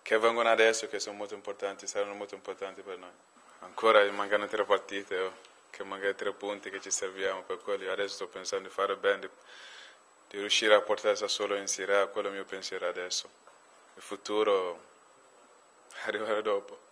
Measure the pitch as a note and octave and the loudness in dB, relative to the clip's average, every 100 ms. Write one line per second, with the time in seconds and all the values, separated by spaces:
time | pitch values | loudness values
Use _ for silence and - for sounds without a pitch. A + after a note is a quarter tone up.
0 | - A2 A2+ A#2 A2+ A2+ A2+ A2 G#2 G2+ | 2 4 4 4 4 8 8 6 -2 -6
1 | G#2+ G2+ G#2 G#2 G2+ G2 G2 G2 G2+ G#2 | -6 -8 -8 -10 -10 -6 -6 -6 -6 -2
2 | G2+ G2+ G2+ G2 - F#2+ G2 F#2+ F#2+ F2+ | -2 -4 -8 -10 -10 -8 -8 -10 -12 -12
3 | F2+ F2+ _ _ - - F#2 - A2+ G#2+ | -12 -20 _ _ -20 -20 -14 2 6 8
4 | G2+ G2+ G2+ G#2 G2+ G#2+ G2+ G2 - G2+ | 6 2 0 0 0 -2 2 2 2 -10
5 | G2 F#2 F#2 F#2 - - - - G2 G2 | -4 -4 -4 -6 -20 -20 -20 -14 -10 -2
6 | G2 G2 G#2 F#2 G2+ G#2 F#2+ G2 G2 G2 | -2 -2 -4 -4 -6 -6 -6 -10 -6 -4
7 | F#2+ F#2+ F#2+ F#2+ F#2 F#2 - G2+ F#2 F#2+ | -4 -4 -4 -4 -6 -8 -4 -4 -2 -2
8 | G2+ - F#2+ G2 F#2 G2 F#2+ - G2 F#2+ | -2 -4 -10 -8 -4 -6 -6 -2 0 2
9 | G2 G2 F#2+ - - - - - - - | 2 0 -2 -14 -20 -20 -18 -18 -20 -20
10 | _ _ _ G2+ G2+ - A2 G#2 - G#2 | _ _ _ -6 0 2 8 8 6 0
11 | G#2+ G2+ G2+ - G2+ G2+ G2 - F#2+ G2+ | 2 2 0 -2 -2 -2 -2 -4 2 2
12 | G2 - G2+ G2 F#2+ F#2+ F#2 F#2+ F2+ F2+ | 2 -2 -4 -6 -8 -8 -8 -4 -4 -4
13 | F2+ - - - - - - - - - | -4 -6 -6 -18 -20 -20 -20 -20 -20 -20
14 | - G2+ - G#2 G#2+ G2 F2+ E2+ - - | -12 -12 -4 0 4 4 2 -6 -14 -20
15 | - - - - - - _ _ - - | -20 -20 -20 -20 -20 -20 _ _ -20 -10
16 | - G#2 A2 G#2 G#2+ G2+ - - - | -6 -4 -2 -2 0 -2 -2 -18 -20